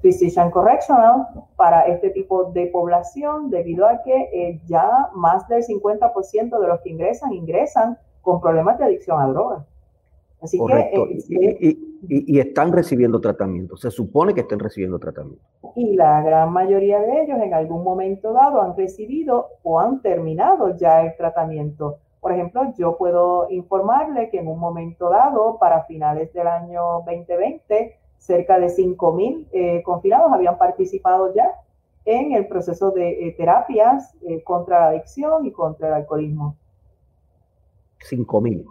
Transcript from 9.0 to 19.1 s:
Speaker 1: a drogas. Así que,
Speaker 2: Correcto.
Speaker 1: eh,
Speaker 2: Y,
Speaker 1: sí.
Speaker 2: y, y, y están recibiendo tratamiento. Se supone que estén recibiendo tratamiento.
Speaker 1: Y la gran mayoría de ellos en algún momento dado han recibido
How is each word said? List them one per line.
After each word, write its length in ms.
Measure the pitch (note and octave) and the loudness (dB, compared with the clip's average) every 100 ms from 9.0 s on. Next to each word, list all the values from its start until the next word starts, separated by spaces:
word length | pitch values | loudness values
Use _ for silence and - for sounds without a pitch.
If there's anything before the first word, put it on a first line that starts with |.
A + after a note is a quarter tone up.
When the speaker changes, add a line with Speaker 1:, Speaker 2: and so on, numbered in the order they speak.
| - D#3 | -2 -2
Speaker 1:
a 60 | C3+ | 0
drogas. 400 | C3+ G#3 C#4+ - _ _ _ _ _ _ _ | 0 -4 -6 -12 _ _ _ _ _ _ _
Así 160 | D#3+ F3+ | -6 -2
que, 60 | |
Speaker 2:
Correcto. 440 | A#2 B3 - G3 - | 2 2 2 0 -2
Speaker 1:
eh, 40 | |
Speaker 2:
Y, 100 | - | -4
Speaker 1:
sí. 160 | - F3+ | -4 0
Speaker 2:
y, 320 | G3 - D#3+ D#3 - - F3 | 2 2 0 0 -4 -16 -4
y, 280 | C#3 C#3 C#3 | -2 2 2
y 40 | |
están 320 | C3 - E3 | 2 0 2
recibiendo 480 | F3 E3+ B2+ A#2+ A2 | 2 0 2 2 2
tratamiento. 560 | A2+ F#2+ G2 F2+ F#2 F#2 | 0 -2 -4 -6 -10 -10
Se 140 | B2 | -10
supone 420 | - G#2+ C#3+ F3+ | -8 -4 2 2
que 80 | G3 | 2
estén 200 | - G#2 | -2 -6
recibiendo 380 | G#2 G2+ F#2 F2 | -6 -6 -6 -6
tratamiento. 460 | - - C#2+ - _ _ - | -10 -14 -16 -18 _ _ -16
Speaker 1:
Y 220 | - A#3 F#3+ | -6 -2 4
la 260 | D#3 D3+ | 4 4
gran 280 | D#3 D#3+ D#3+ | 2 2 2
mayoría 500 | F3+ F#3+ G3 G3 G#3 | 0 2 2 2 0
de 240 | A3 C#4+ | 0 -2
ellos 140 | D4 B3+ | -2 -2
en 120 | G3 | -2
algún 320 | E3 D#3+ E3+ | -2 -4 -4
momento 480 | F3+ F#3 F#3+ G3 G#3+ | -4 -4 -4 -6 -2
dado 300 | A#3 C#4 C#4 | 2 4 4
han 120 | F#3 | -2
recibido 720 | F3+ F#3 - G#3+ | -2 -6 -6 -10